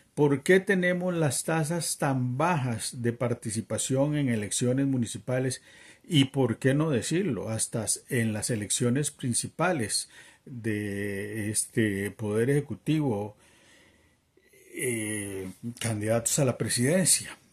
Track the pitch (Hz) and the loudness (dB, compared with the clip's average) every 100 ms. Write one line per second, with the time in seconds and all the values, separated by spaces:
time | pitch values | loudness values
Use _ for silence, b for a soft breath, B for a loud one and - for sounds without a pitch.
0 | b - 147 139 - 185 190 190 180 180 | b 2 2 4 6 4 4 2 2 0
1 | 180 170 151 - - 160 151 170 156 - | 0 0 0 0 0 0 0 -2 -4 -2
2 | 147 131 127 127 165 165 127 113 - 127 | 0 0 0 2 2 2 0 -4 -6 -4
3 | 117 117 123 127 117 107 - 110 - 131 | -2 0 -2 -4 -4 -6 -4 -4 0 0
4 | 143 147 135 113 101 - 123 131 139 131 | 2 2 0 0 -2 0 2 2 2 0
5 | 110 107 - 127 131 - B B B B | -2 -4 -4 -2 -2 -4 B B B B
6 | - 160 135 143 123 110 135 139 160 123 | 0 4 4 4 2 2 2 2 2 0
7 | - 160 196 101 95 113 - 117 101 - | 0 0 0 -2 -2 -4 -2 -2 -2 -4
8 | - 127 113 107 - 117 101 - 120 127 | -2 0 0 0 -2 -4 -2 0 2 2
9 | 147 - 131 113 - - 170 165 101 - | -2 -4 -2 -2 -4 -2 0 0 -2 -4
10 | - B B B - 127 110 104 104 101 | -6 B B B -16 -6 -2 -2 -2 -2
11 | 101 98 104 110 104 104 - - 107 98 | -4 -4 -6 -4 -4 -2 -2 2 2 2
12 | 101 - 107 107 120 143 143 107 - 156 | -2 -4 -2 0 2 0 -2 -6 -2 0
13 | 143 101 104 - b b b b b b | 0 -2 -4 -12 b b b b b b
14 | b b _ _ _ - - - 127 117 | b b _ _ _ -20 -18 -6 -4 -2
15 | 107 107 101 95 95 92 117 120 117 107 | -4 -6 -6 -8 -8 -10 -10 -6 -4 -2
16 | 107 113 - - 131 - 113 120 127 180 | 0 0 2 2 2 0 -2 2 2 4
17 | 170 - - - _ | 4 2 0 -14 _